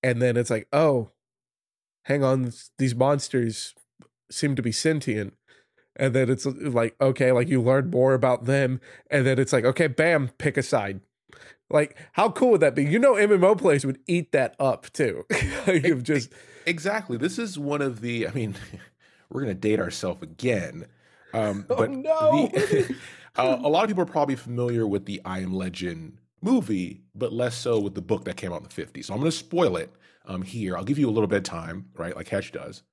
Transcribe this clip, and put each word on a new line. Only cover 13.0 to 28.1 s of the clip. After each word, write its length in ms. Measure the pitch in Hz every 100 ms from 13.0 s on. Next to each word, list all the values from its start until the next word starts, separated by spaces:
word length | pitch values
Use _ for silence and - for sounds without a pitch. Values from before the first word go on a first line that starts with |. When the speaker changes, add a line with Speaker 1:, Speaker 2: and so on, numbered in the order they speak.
| 277 214
Speaker 1:
M 160 | 208
M 100 | 202
O 120 | 185 208
players 280 | 185 143
would 140 | 135 131 -
eat 260 | 175 -
that 220 | 147 127 -
up, 320 | 135 117 -
too. 320 | - 131 80 -
<laughs> 40 | - - - -
Like, 180 | 180
Speaker 2:
E-, 40 | 165
Speaker 1:
you've 160 | 139
just 260 | 120 147 117
Speaker 2:
e-, 40 | - - - -
exactly. 500 | 170 170 214 - 120
This 200 | 160 185
is 200 | 226 170
one 240 | 143 147
of 180 | 139 113
the, 260 | 120 117 104
I 20 |
mean, 240 | 120 107 98 - - -
<laughs> 380 | _ _ _ _
we're 100 | 131
gonna 140 | 131
date 260 | 92 107 107
ourselves 420 | - - 92 87
again. 640 | 82 82 123 107 82 80 - _ _ _ _
Um, 320 | 113 107 101 -
Speaker 1:
<laughs> 40 |
Oh, 60 | 240
Speaker 2:
but 140 | -
Speaker 1:
no. 580 | 269 294 320 311 302 -
Speaker 2:
the, 400 | 370 415 403 359 262 - -
<laughs> 200 | - -
uh, 220 | 131 123
a 60 | 147
lot 140 | 160
of 60 | 214
people 140 | 185
are 40 | 175
probably 300 | 156 143 131
familiar 500 | - 120 123 120 110
with 180 | 98 98
the 140 | 101
I 160 | 92 92
Am 120 | 92
Legend 680 | 92 92 82 87 80 80 - _ _
movie, 600 | 185 254 147 98 90 - _
but 180 | - 120
less 240 | 113 123 120
so 240 | 123 113
with 140 | 101 95
the 40 |
book 240 | 87